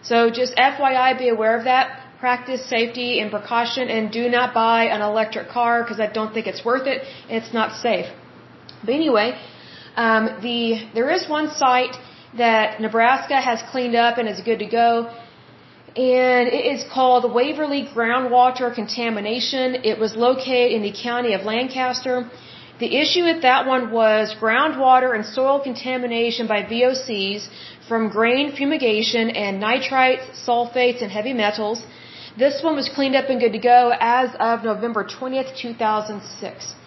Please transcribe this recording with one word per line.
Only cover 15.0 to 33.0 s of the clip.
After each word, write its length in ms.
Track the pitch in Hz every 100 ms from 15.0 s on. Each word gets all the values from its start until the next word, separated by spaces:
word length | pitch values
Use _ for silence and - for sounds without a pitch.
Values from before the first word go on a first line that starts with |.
| 233 - - - - - - - - -
And 480 | 254 254 254 247 240 247
it 60 | 233
is 60 | 277 -
called 280 | 262 254 247 240 240
Waverly 440 | 277 302 302 285 277
Groundwater 720 | 226 226 247 254 247 254 254 247 240
Contamination. 840 | 208 - 233 214 208 240 247 269 254 254 220
It 60 | 214
was 60 | 220 220 240
located 440 | 262 262 247 247 226
in 60 | 208
the 60 | 196 240
county 240 | 240 240 190
of 40 | 202
Lancaster. 640 | 220 262 262 254 247 262 247 240 - - - - -
The 60 | 233 254
issue 220 | 302 359 339
with 100 | 330 254
that 140 | 269 262
one 100 | 262 226 226
was 340 | 220 214 214 -
groundwater 680 | 226 233 311 262 262 254 254 226
and 80 |
soil 340 | 220 - 262 277 277
contamination 760 | 233 254 254 247 233 233 233 220
by 40 | 214 190
V 140 | 233 247
O 40 | 262
Cs 440 | - 208 190 208 - - - - -
from 140 | 226 220 196
grain 280 | 226 254 294 285
fumigation 680 | 277 311 247 214 226 233 226 -
and 80 | 202 196 214
nitrites, 560 | 262 262 262 254 262 - - -
sulfates, 540 | 240 240 254 247 240
and 80 | 208 208
heavy 160 | 226 247
metals. 340 | 208 214 214 226 - - - - - -
This 120 | 277 285 320
one 80 | 294
was 80 | -
cleaned 200 | -